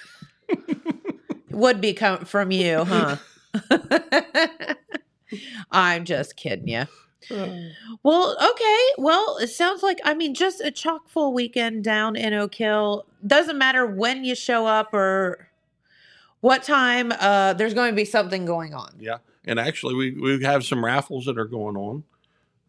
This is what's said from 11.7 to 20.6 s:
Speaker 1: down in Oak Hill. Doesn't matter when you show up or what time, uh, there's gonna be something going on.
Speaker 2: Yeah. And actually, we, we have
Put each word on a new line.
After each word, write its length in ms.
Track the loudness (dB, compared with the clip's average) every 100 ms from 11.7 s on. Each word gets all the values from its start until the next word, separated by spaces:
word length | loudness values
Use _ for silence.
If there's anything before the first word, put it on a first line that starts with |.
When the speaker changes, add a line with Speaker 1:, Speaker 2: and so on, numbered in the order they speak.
| -2
Speaker 1:
down 320 | -2 0 0 -2
in 180 | -2
Oak 220 | -2 -2 -2
Hill. 500 | 0 2 0 -2 -6 _ 2
Doesn't 320 | 2 2 2
matter 280 | 2 2 0
when 380 | 0 -2 -2
you 120 | -4 -4
show 300 | -2 0 2
up 260 | 0 0
or 560 | 0 2 0 -2 -6 _ _ _ _ _ _ _ _ _ _
what 240 | 2 2
time, 480 | 4 2 4 2 0 2
uh, 340 | 4 4 4
there's 200 | 2 0
gonna 200 | 0 0
be 120 | 0 0
something 400 | 0 0 -2 -2
going 280 | -4 -6
on. 220 | -12 -16 -12
Speaker 2:
Yeah. 180 | -10 -10 _ _ -4
And 140 | -2
actually, 360 | -2 -4 -4 -4
we, 160 | -4
we 320 | -4 -2 0
have 200 | 2 0